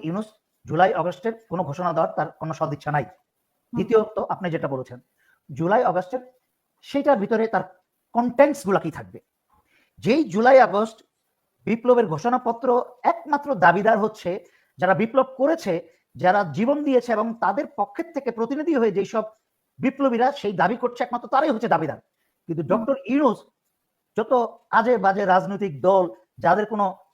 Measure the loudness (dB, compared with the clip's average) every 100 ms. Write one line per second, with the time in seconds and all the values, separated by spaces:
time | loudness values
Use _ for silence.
0 | -4 -8 -10 _ _ _ -6 0 2 2
1 | -4 -4 -8 -8 -8 -6 -6 -4 -4 -2
2 | -2 -2 -8 -8 -10 -6 -6 -6 -4 -4
3 | -6 -12 _ _ _ _ _ -6 2 2
4 | 2 -4 -6 -4 -4 -4 -4 -6 -8 -14
5 | _ _ _ _ -14 -4 0 2 2 -2
6 | -4 -8 -12 _ _ _ _ _ -6 -2
7 | 2 2 2 -2 0 -2 -6 _ _ _
8 | _ -2 -2 2 2 2 -2 -2 -2 -10
9 | -16 -20 _ _ _ _ _ _ _ _
10 | 0 0 0 2 6 8 8 4 -2 -6
11 | _ _ _ _ _ _ -4 0 4 4
12 | 4 0 -2 -2 -2 -4 0 0 0 -2
13 | -2 -2 -2 -4 -2 2 4 4 2 2
14 | 0 -4 -8 -8 -10 _ _ -2 0 2
15 | 2 0 0 0 0 0 -2 -6 -6 _
16 | _ -2 2 2 0 -2 0 0 2 0
17 | 2 -2 -2 -2 -2 -2 -4 -6 -6 -6
18 | -8 -8 -6 -4 -4 -4 -2 0 2 0
19 | -4 -4 -6 _ _ _ _ -6 -4 0
20 | 0 2 0 -2 -6 -2 -2 -2 -6 -4
21 | -6 -6 -2 0 0 0 0 0 -2 -8
22 | _ _ _ _ -10 -6 -2 -2 0 -4
23 | -2 0 2 0 -10 _ _ _ _ _
24 | _ -6 0 0 0 -6 0 2 4 2
25 | 2 0 2 2 2 -4 -6 -2 4 4
26 | 2 -4 _ -2 2 2 0 -2 -2 -4
27 | _